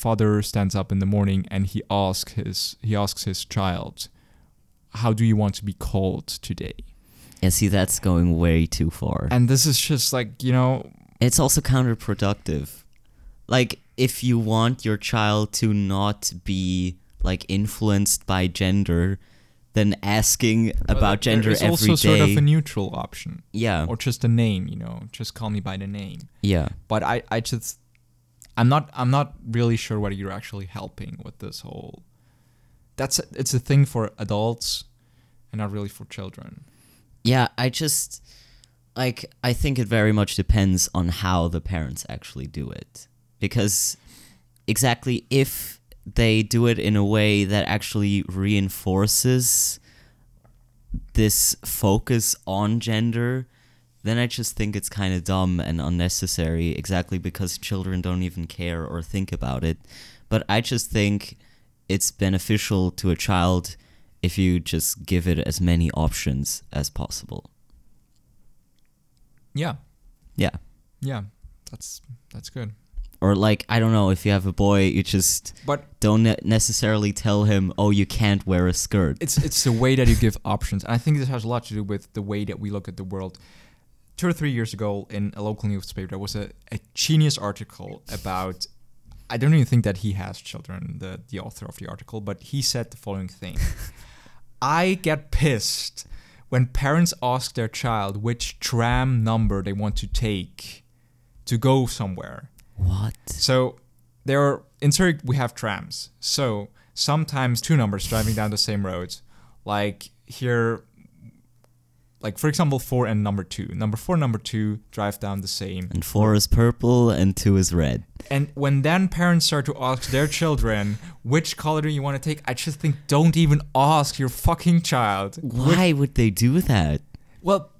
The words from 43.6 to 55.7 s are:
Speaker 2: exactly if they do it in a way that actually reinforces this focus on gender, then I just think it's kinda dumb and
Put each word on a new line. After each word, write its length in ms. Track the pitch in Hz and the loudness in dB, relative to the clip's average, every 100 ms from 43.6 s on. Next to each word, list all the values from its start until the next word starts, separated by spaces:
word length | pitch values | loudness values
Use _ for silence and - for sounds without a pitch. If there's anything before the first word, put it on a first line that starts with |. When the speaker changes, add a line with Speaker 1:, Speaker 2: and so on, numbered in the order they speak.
| 101 - - - - - - _ _ _ - | 2 0 -2 -6 -16 -20 -20 _ _ _ -4
Speaker 2:
exactly 580 | 110 127 120 131 123 - | 2 2 2 0 -2 0
if 500 | 135 135 - - - _ - | 2 2 -2 -10 -14 _ -20
they 380 | - - 113 110 | -4 2 4 4
do 240 | 107 117 120 | 2 2 4
it 120 | 113 | 2
in 160 | 104 104 | 2 2
a 80 | |
way 400 | 101 107 107 104 | 4 4 4 4
that 220 | 98 104 - | 4 2 0
actually 560 | 101 - 107 101 101 - | -2 -2 0 2 2 -2
reinforces 1500 | 92 101 104 98 - 95 95 104 - 127 127 120 - - - _ _ _ _ _ _ _ _ _ _ - - - | -2 2 2 0 -4 0 2 2 2 2 2 2 0 0 -4 _ _ _ _ _ _ _ _ _ _ -10 -10 -4
this 400 | - 107 - - - | 2 2 2 0 -2
focus 720 | - - 101 107 - 120 - - - | -6 0 2 2 2 0 0 -4 -4
on 340 | 98 104 117 | 0 0 0
gender, 640 | 113 110 117 117 120 127 127 _ _ _ _ _ | 0 0 0 0 -2 -4 -8 _ _ _ _ _
then 160 | 107 117 | -2 0
I 80 | 120 | -2
just 300 | - 110 - | -4 -6 -4
think 180 | 104 | -2
it's 140 | 101 - | -2 -6
kinda 320 | 104 95 90 | -4 -2 -2
dumb 400 | 87 95 92 87 | 0 0 2 0
and 200 | - | -2